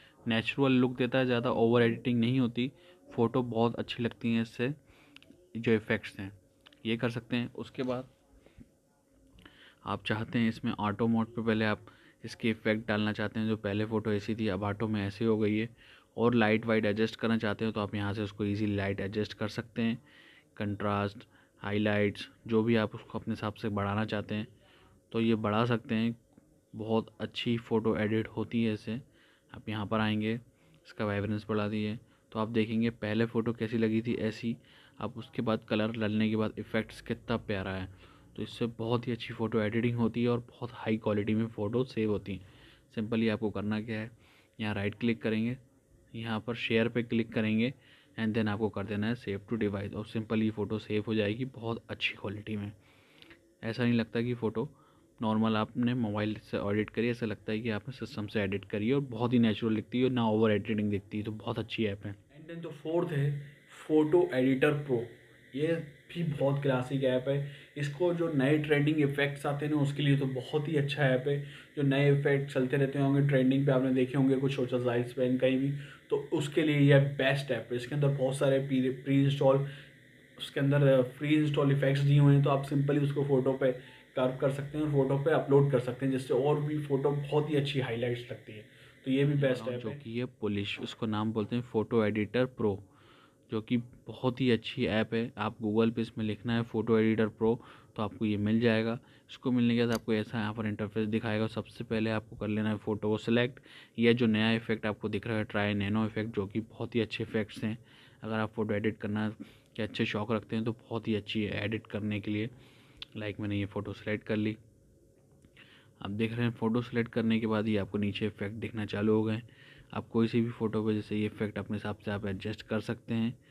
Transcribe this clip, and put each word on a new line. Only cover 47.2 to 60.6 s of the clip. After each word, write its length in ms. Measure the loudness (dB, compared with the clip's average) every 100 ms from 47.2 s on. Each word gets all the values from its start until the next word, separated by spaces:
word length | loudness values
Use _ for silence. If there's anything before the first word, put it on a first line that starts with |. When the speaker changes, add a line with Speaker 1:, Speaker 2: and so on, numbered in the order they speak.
| 0
Speaker 1:
करेंगे 400 | 0 0 2 0 -4 -14 -20 _ -6
and 180 | -2
then 140 | 0 0
आपको 200 | 0 -2
कर 160 | -4
देना 220 | -4 -2 -2
है 80 | -4
save 260 | -4 -6 -4
to 100 | -2
device 360 | -2 -2 -6
और 120 | -8 -8
simply 360 | -6 -2 0
ये 80 | 0
photo 280 | 0 -4 -4
save 240 | -4 -4 0
हो 80 |
जाएगी 300 | 0 0 -2 -6
बहुत 360 | -8 -8 -8 -8
अच्छी 240 | -6 -6
quality 420 | -6 -8 -8 -8 -6
में। 140 | -8 -12 _ _ _ _ -20 -20 _ _
ऐसा 180 | -8 -2
नहीं 120 | 2
लगता 280 | 2 0 -2
कि 120 | -2
photo 340 | -2 -2 -2 -6 -8 _ _ _ -6
normal 360 | 0 2 2 2
आपने 380 | 0 0 0 0
mobile 380 | -2 -2 -2 -4
से 140 | -6 -4
audit 300 | -2 0 -2
करी, 180 | -2 -2
ऐसा 160 | -2 -4
लगता 260 | -6 -6
है 80 | -4
कि 100 | -4
आपने 220 | -6 -6
system 320 | -10 -10 -8 -4
से 140 | -2
एडिट 220 | 0 -2 -4
करी 220 | -4 0
है 60 |
और 60 | 0 -2
बहुत 220 | -2 2
ही 60 | 4
natural 380 | 4 2 0 -2
दिखती 220 | -2 0
है 60 |
और 60 | 0
ना 160 | 2 2
over 240 | 4 4
editing 380 | 2